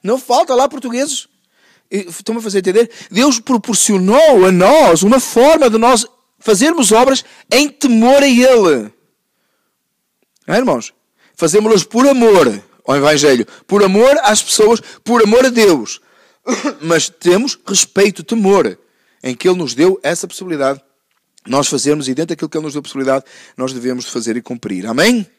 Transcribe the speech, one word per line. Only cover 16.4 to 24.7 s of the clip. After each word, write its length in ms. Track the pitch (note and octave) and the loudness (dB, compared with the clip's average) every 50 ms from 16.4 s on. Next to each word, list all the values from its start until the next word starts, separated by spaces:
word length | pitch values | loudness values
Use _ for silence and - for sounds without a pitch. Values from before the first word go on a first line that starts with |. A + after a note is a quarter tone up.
| _ | _
<coughs> 360 | - B3 - - D4 G#3 - | -8 -8 -6 -6 -8 -10 -8
Mas 280 | D3+ E3 E3 D#3+ - - | -4 -2 -2 -2 -2 -6
temos 500 | _ _ - F3 F3+ G3+ B3+ C4+ - _ _ | _ _ 0 0 0 2 0 -4 -8 _ _
respeito, 560 | - G3+ F#3 - - _ G3 G3+ G#3 F#3 - | -6 -2 -2 -2 -2 _ 0 0 0 -2 -6
temor, 560 | D#3+ - A3+ A3+ G3+ F#3+ G3+ F#3+ D3 G#2+ F2+ _ _ _ _ _ _ _ _ _ | -8 -6 -4 0 2 2 2 2 0 -2 -6 _ _ _ _ _ _ _ _ _
em 120 | - C3 B2+ | -10 -10 -10
que 140 | - - F#3 | -4 -2 -2
Ele 100 | F3+ F3+ | -2 -2
nos 160 | E3 B2+ A2+ | -4 -8 -2
deu 240 | B2+ D#3+ F#3 F#3+ F#3 | 0 0 0 0 0
essa 240 | - - F3 E3+ - | -4 -6 -6 -6 -8
possibilidade 540 | F3+ - - F#3+ F3+ E3 C#3+ C3+ C3+ C#3 C#3 _ _ _ _ _ _ _ _ _ _ _ _ _ | -14 -14 -16 -12 -10 -6 -4 -4 -4 -4 -6 _ _ _ _ _ _ _ _ _ _ _ _ _
de 60 | G#2 | -4
nós 180 | B2 C#3 C#3+ - | -4 -2 -2 -2
fazermos, 400 | D3+ C3 A#2 C#3+ D3 D3+ C#3 C3 | -4 -4 -2 -2 -2 -2 -4 -8
e 60 | B2+ | -6
dentro 200 | C#3 E3 E3+ E3+ | -6 -6 -8 -8
daquilo 140 | - E3 D3 | -10 -10 -8
que 80 | - | -8
Ele 80 | D#3+ D#3 | -10 -10
nos 100 | D3+ C#3 | -8 -12
deu 60 | D3 | -12
a 20 | |
possibilidade, 420 | C3 - - C3+ C3+ C3 C3+ C3+ C3 _ - - - _ _ | -14 -12 -10 -6 -4 -2 -4 -4 _ _ -20 -20 -20 _ _
nós 160 | - B2+ C3 | -10 -10 -8
devemos 340 | C3+ B2 A#2+ B2+ B2+ B2 A#2+ | -8 -8 -8 -8 -8 -8 -10
fazer 300 | - - A#2+ A2 A#2 A2+ | -10 -10 -8 -8 -6 -8
e 60 | A#2+ | -8
cumprir. 440 | A2+ - B2 A#2 - G#2 | -10 -12 -16 -14 -12 -12